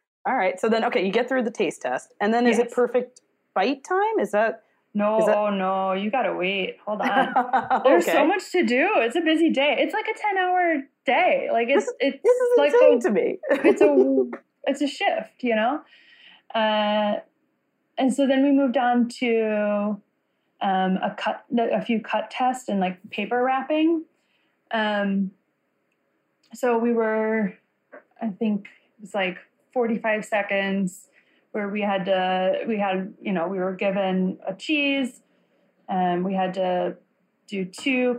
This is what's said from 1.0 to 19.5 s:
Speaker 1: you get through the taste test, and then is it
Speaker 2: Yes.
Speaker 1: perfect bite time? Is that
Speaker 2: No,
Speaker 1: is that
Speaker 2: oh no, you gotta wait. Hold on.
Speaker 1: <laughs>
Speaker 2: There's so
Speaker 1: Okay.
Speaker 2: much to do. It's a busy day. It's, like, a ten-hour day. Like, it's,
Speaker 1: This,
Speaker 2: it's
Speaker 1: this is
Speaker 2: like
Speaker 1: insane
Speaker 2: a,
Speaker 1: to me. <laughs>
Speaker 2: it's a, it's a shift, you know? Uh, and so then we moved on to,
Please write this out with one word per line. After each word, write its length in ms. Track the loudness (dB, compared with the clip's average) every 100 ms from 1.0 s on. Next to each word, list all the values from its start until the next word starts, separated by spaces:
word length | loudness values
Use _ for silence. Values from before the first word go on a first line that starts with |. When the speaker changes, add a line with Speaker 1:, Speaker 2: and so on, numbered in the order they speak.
Speaker 1:
you 80 | 0
get 160 | 0 0
through 140 | -2
the 80 | -2
taste 320 | -2 -4 -4
test, 300 | -6 -6 -8 _
and 120 | 0
then 120 | 2 2
is 120 | 2
it 80 | 0
Speaker 2:
Yes. 60 |
Speaker 1:
perfect 460 | 0 0 0 -4 -12 _ _ _
bite 300 | -2 -2 -2
time? 340 | -2 0 0 0
Is 120 | 0
that 300 | 0 0 -2 _ _ _
Speaker 2:
No, 260 | -2 2 4
Speaker 1:
is 60 | 4
that 100 | 2
Speaker 2:
oh 140 | 2
no, 420 | 0 0 0 -2
you 180 | -2 -2
gotta 220 | -2 -2
wait. 440 | -2 -2 -2 -6 -8 -8
Hold 160 | -4
on. 320 | 0 0 2
Speaker 1:
<laughs> 500 | 0 0 -2 0 2
Speaker 2:
There's 220 | 4 4 4
so 60 |
Speaker 1:
Okay. 140 | 2 2
Speaker 2:
much 240 | 0 -2
to 120 | -2
do. 260 | 0 2 2 2
It's 180 | 0
a 60 | 0
busy 300 | 0 2 2
day. 260 | 2 0 0
It's, 140 | 0
like, 140 | -2 -6
a 60 | -4
ten-hour 680 | -2 -2 0 2 0 -2 -6 _
day. 440 | -2 2 2 0 0
Like, 160 | -2 2
it's, 160 | 0
Speaker 1:
This, 100 | 0 -2
Speaker 2:
it's 220 | -4 0
Speaker 1:
this 120 | 2 2
is 220 | 4 4
Speaker 2:
like 140 | 4
Speaker 1:
insane 260 | 6 6 6
Speaker 2:
a, 20 |
Speaker 1:
to 80 | 2
me. 280 | 0 0 -4
<laughs> 60 | -2 2 4
Speaker 2:
it's 120 | 6
a, 480 | 6 6 4 2 0 -6 _ _
it's 160 | -6 -2
a 60 | -4
shift, 540 | -2 -2 -2 -6 _
you 120 | -2
know? 280 | 0 0 -2 -10 _ _ -20 -20 -20 _
Uh, 680 | -2 0 0 0 0 0 -2 -8 _ _ _ _ _ _ -2
and 140 | 0
so 140 | 2 2
then 160 | 4
we 80 | 4
moved 240 | 4 4 2
on 300 | 2 2 0 -2
to, 800 | 0 0 0